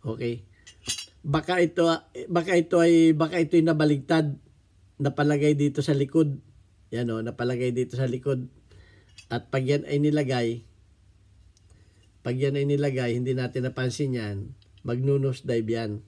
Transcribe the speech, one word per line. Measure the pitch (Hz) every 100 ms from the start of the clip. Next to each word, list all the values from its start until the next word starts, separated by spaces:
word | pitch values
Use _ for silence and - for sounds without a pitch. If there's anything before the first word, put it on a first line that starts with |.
| 131
Okay? | 113 120 117 - _ - - - - - _
Baka | - 156 151 180
ito, | 175 170 165 165 - - -
baka | 170 165 175
ito | 170 175
ay, | 170 170 165
baka | 156 156 175
ito'y | 160 175
nabaligtad. | 160 156 151 143 131 165 151 135 _ _ _ _ _ _
Napalagay | 139 - 147 147 151 147
dito | 147 143
sa | 143 139
likod. | 139 165 156 135 - - _ _ _
Yan | 113 120
o, | 113 113
napalagay | 117 120 123 123
dito | 120 123 123
sa | 127
likod. | 123 143 131 127 - _ - - - _ - -
At | 117 -
pag | 135 131
yan | 143 -
ay | 147
nilagay, | 147 151 135 127 117 117 - _ _ _ _ _ _ _ - _ _ - _ _ _ _
pag | - 127
yan | 139 139
ay | 143
nilagay, | 143 143 127 120 120
hindi | 123
natin | 131 123 131 127
napansin | - 127 123 139
yan, | 123 107 101 98 - _ - -
magno-nose | 120 135 139 135 127 -
dive | 117 110
yan. | 117 113 104